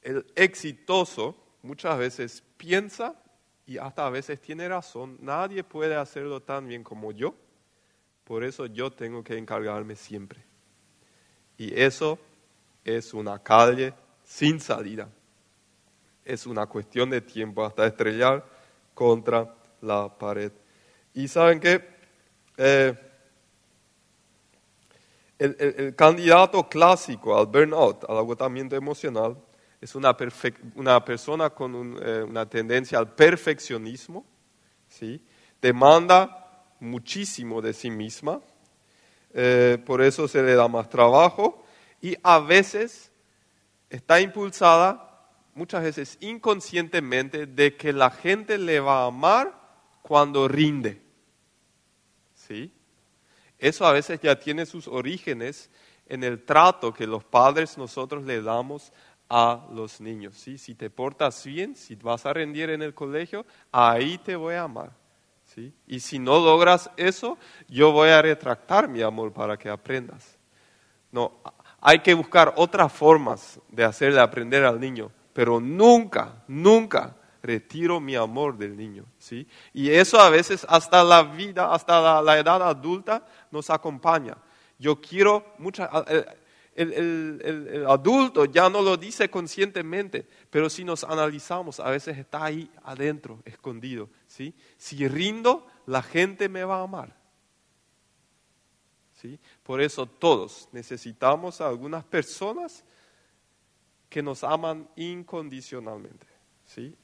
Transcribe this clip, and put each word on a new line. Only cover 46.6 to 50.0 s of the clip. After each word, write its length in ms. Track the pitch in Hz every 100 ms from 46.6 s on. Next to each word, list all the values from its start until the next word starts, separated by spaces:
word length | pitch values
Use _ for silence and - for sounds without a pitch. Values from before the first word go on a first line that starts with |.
| - 175 170 170 139 127 131 151 147
de 300 | 131 143 143
que 180 | 151
la 160 | 139 127
gente 480 | - 165 202 214 208
le 220 | 175 151
va 240 | 139 135
a 40 | 123
amar 460 | 123 160 220 285 - _ _ _ _